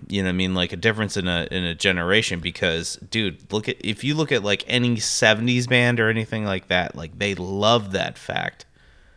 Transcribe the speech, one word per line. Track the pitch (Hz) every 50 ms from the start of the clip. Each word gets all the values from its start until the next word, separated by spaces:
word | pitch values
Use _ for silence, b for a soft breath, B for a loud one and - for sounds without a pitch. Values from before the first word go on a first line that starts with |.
| - -
You | - 98
know | 95 92
what | 90
I |
mean? | 92 92 92 92
Like, | 92 90 82
a | -
difference | 85 85 113 104 110 107 95 -
in | 101 90
a, | 90 87 85 82 -
in | - 92 90
a | 85 82
generation. | - - 98 92 90 85 90 98 110 110 - 98 87
Because, | 78 85 - - 98 87 82 82 82 - - - - -
dude, | - 113 107 92 76 - - -
look | 101 107 104 -
at, | - - -
if | 107 107 - -
you | 139 151
look | 156 156 -
at, | 139 110 98
like, | 101 101 - - -
any | 117 123 123 120 117 107
seventies | 104 - - - 120 110 110 107 117 123 123 123 123
band | 120 127 123 123 120 120 117
or | 110 110
anything | 113 113 110 - 113 110 107
like | 101 95 92 - -
that, | 90 92 85 - -
like, | 69 82 78 - -
they | 101 101 98
love | 87 90 92 98 101 104 110 120 120 104 95
that | 95 90 82 82 -
fact | - - - - - 50 - - - - _ _ _ - - - - - - _